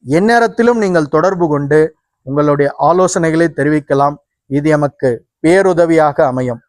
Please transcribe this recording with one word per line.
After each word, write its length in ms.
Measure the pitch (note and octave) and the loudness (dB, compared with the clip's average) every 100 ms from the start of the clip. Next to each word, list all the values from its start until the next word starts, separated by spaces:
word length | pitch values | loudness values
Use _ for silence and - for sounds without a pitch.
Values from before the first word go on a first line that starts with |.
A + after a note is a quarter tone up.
| - | -2
எந்நேரத்திலும் 720 | D3+ G#3 A#3 A3+ - A#3 A#3 | 0 2 2 0 0 0 2
நீங்கள் 300 | G3+ F3 D3 D#3 | 0 0 0 0
தொடர்பு 300 | F3 F#3+ E3+ | 0 0 -2
கொண்டு 320 | D3 C#3+ D3+ D#3 _ _ _ - | -2 0 0 0 _ _ _ -8
உங்களுடைய 420 | C#3+ D3 C#3+ C#3+ - | -2 0 0 -2 0
ஆலோசனைகளை 680 | D3 F3 F#3 F#3+ E3 D#3+ E3+ D#3 | 0 2 0 0 -2 0 -2 0
தெரிவிக்கலாம். 580 | C#3 D3+ C#3+ C#3 C#3+ D3 _ _ _ | -2 -2 -2 0 0 -4 _ _ _
இது 200 | C#3 D3 | -4 0
எமக்கு 400 | D3+ D3 - C3 A#2 _ _ | 0 -2 -2 -4 -4 _ _
பேருதவியாக 720 | D#3+ F#3 F#3+ E3+ E3+ E3 D3+ C#3+ D3+ | 0 2 2 2 2 2 0 2 -2
அமையும். 360 | B2+ B2+ A#2+ | 0 -6 -8